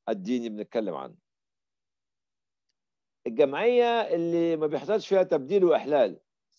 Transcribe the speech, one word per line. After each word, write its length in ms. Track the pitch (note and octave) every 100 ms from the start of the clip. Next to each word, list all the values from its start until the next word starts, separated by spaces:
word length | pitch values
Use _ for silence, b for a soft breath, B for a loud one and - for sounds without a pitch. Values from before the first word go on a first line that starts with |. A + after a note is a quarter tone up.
| -
الديني 400 | G#2 F#2 B2 A#2
بنتكلم 460 | G#2+ G#2 A#2 G#2 D2
عنه. 200 | C2 A1+ _ _ _ _ _ _ _ _ _ _ _ _ _ _ _ _ _ _ _ _ B2
الجمعية 720 | A2+ C#3 C#3+ A3+ B3 A#3+ A#3
اللي 540 | - E3+ E3+ E3+ E3+ D#3+
ما 120 | D#3
بيحصلش 400 | C#3+ C#3+ G#3 -
فيها 160 | G3
تبديل 400 | F#3 D#3 C3 G3+
وإحلال، 560 | F3 C3+ A#2+ D3 G#2+ D#2+ _ _ _